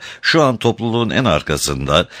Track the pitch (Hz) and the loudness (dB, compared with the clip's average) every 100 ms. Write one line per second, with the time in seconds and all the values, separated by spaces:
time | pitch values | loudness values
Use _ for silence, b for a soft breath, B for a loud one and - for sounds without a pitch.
0 | B B - 165 143 117 117 104 117 117 | B B 0 2 2 2 0 0 -2 -2
1 | 113 82 127 76 - 73 - 69 67 78 | 0 0 2 0 0 -2 -2 -4 2 2
2 | 87 B | 2 B